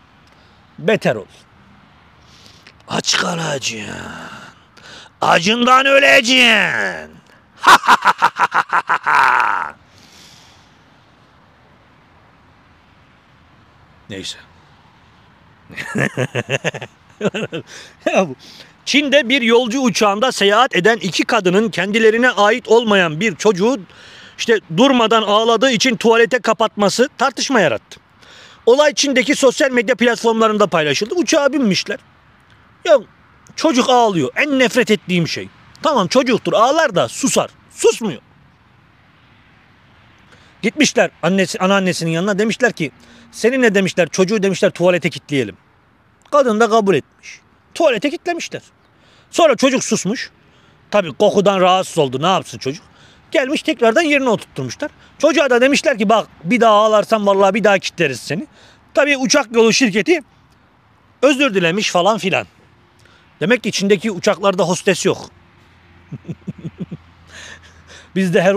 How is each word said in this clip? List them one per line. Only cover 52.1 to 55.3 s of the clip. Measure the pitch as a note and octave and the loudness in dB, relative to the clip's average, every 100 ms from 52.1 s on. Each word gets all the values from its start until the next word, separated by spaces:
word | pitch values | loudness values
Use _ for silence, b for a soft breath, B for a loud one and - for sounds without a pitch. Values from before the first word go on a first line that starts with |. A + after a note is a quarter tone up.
| C3 | -2
Ne | D#3+ | -2
yapsın | F#3 - A2 | -2 -4 -10
çocuk? | C3 D#3+ - b b b _ | -10 -10 -14 b b b _
Gelmiş | D#4+ C4 C#4+ | -4 -2 -4
tekrardan | - - A3+ A3+ | -4 0 0 2
yerine | E4 D4 C4 | 0 0 0
oturtturmuşlar. | G#3 - - C3 - D4 b b - | -4 -6 -12 -12 -10 -12 b b -2
Çocuğa | D4 | 0